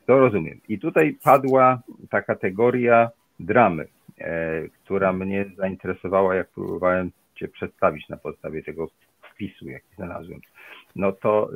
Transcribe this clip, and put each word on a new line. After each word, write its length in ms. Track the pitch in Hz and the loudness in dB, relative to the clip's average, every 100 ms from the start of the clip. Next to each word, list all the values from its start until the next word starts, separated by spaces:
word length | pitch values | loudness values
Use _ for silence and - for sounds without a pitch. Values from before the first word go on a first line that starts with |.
| - | 2
to 120 | 131 | 4
rozumiem. 420 | 127 101 78 - - | 4 2 -6 -10 -10
I 100 | 107 | -8
tutaj 400 | 160 175 156 135 | -2 0 0 0
padła 600 | 147 139 135 131 127 123 - - 135 | 4 4 6 4 4 2 -4 -20 -6
ta 120 | 104 | -4
kategoria 880 | - 110 104 95 120 123 120 117 117 - _ - | -2 -4 -4 0 0 2 4 4 4 -2 _ -16
dramy, 480 | 87 104 107 80 - _ _ - | 0 4 4 2 -8 _ _ -14
e, 480 | - 82 82 80 - | -8 -6 -4 -6 -8
która 440 | _ - 95 95 | _ -6 0 0
mnie 320 | 92 95 98 98 98 | 0 -4 -4 -6 -6
zainteresowała, 800 | 95 95 92 95 90 95 95 | -6 -6 -8 -8 -2 2 2
jak 140 | 92 87 | 0 -4
próbowałem 640 | - 95 87 90 92 90 - _ | -8 -8 -2 0 0 -2 -10 _
cię 140 | - - | -14 -14
przedstawić 600 | - 87 - 92 76 - | -10 -12 -2 -2 -2 -12
na 80 | - | -12
podstawie 460 | 73 - 80 78 | -12 -12 -10 -12
tego 260 | 73 78 80 _ _ _ - - | -12 -10 -10 _ _ _ -20 -14
wpisu, 300 | 104 - 82 | -14 -12 -16
jaki 260 | - _ - | -16 _ -16
znalazłem. 440 | 87 87 82 - _ _ - - _ - | -12 -12 -14 -18 _ _ -20 -20 _ -4
No 160 | 98 | -4
to, 380 | 98 113 107 104 | -2 0 0 0